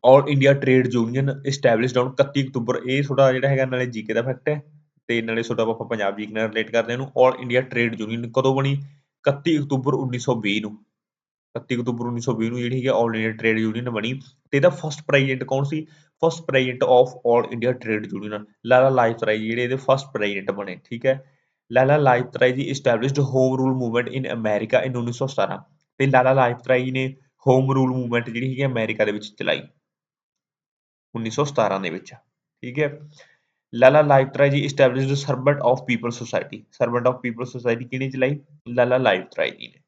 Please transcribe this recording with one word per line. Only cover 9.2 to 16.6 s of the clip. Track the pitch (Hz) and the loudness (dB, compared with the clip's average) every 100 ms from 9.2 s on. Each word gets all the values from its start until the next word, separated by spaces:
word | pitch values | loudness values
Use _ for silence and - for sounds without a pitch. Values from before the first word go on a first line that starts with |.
| - 139 170 156 | -2 -2 0 0
ਅਕਤੂਬਰ | 143 139 127 | 0 -2 0
ਉੱਨੀ | 131 131 123 | -2 -2 -6
ਸੌ | 120 120 | -2 -2
ਵੀਹ | 107 104 | 0 -4
ਨੂੰ। | 104 | -4
ਇਕੱਤੀ | 107 _ _ _ _ _ _ _ 117 - 120 | -14 _ _ _ _ _ _ _ -14 -6 -4
ਅਕਤੂਬਰ | 120 120 120 | -2 -4 -4
ਉੱਨੀ | 120 | -6
ਸੌ | 117 113 | -4 -2
ਵੀਹ | 113 | -2
ਨੂੰ | 123 | -4
ਜਿਹੜੀ | 120 131 | -4 -4
ਹੈਗੀ | 123 | 0
All | 123 117 | 0 0
India | 110 110 110 | 0 -4 -2
Trade | 113 110 110 | -2 0 -2
Union | 110 123 | -4 -6
ਬਣੀ। | 110 110 135 - _ _ | -6 -6 -8 -12 _ _
ਤੇ | 139 | 2
ਇਹਦਾ | 175 | 2
ਫਸਟ | 175 156 143 - | 2 -10 -10 0
ਪ੍ਰੈਜ਼ੀਡੈਂਟ | 143 139 131 | 0 2 -2
ਕੌਣ | 131 135 | -4 -4
ਸੀ? | 143 156 156 _ _ _ | -2 -6 -8 _ _ _
ਫਸਟ | 165 165 - | -2 -2 -2
president | 135 | 0